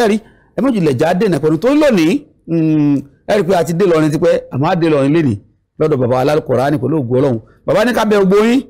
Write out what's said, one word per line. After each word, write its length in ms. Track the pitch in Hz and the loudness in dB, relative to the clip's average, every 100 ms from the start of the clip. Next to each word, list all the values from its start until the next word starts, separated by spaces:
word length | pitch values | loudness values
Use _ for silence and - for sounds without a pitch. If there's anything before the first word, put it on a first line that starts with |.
Ẹ 40 | 226 | 0
rí, 100 | 214 - _ _ - | -2 -6 _ _ -4
ẹ 20 | |
má 80 | 262 | -2
jùlẹ̀ 260 | 220 160 123 | 0 0 0
já 160 | 156 | 0
dènà 240 | 180 220 151 | 0 0 0
pẹ̀lú 180 | 156 160 | 0 0
torí 180 | 247 294 | 0 2
lónìí, 340 | 302 202 160 277 - _ - | 2 2 2 -2 -6 _ -6
mm, 500 | 165 160 156 147 139 - _ - | -2 0 2 2 0 -4 _ -4
ẹ 60 | 208 | -2
rí 80 | |
pé 100 | 170 180 | 0 0
a 80 | |
ti 100 | 160 | 0
dé 120 | 170 202 | 0 2
Ìlọrin 260 | 160 156 | 2 0
tipẹ́, 220 | 147 170 175 - | 0 0 0 -4
àmọ́ 160 | 127 156 | -4 -2
a 60 | 185 | 0
dé 120 | 160 | 0
Ìlọrin 260 | 143 139 165 | 0 2 0
lénìí 200 | 147 101 _ _ _ - | 0 -4 _ _ _ -4
lọ́dọ̀ 180 | 156 135 | -2 0
bàbá 200 | 120 127 | 0 0
Al-Qur'ani 580 | 139 151 - 120 139 151 | 0 -2 -2 -2 0 -2
pẹ̀lú 180 | 127 160 | -2 -4
ògo 160 | 117 127 | -2 0
Ọlọ́run. 220 | 143 113 - _ | 0 -2 -8 _
Bàbá 220 | - 170 226 | -4 0 0
ní 60 | |
ká 120 | 233 220 | 0 0
bẹ 100 | 208 | 2
gbogbo 180 | 190 202 226 | 2 2 2
yín, 140 | 254 | 0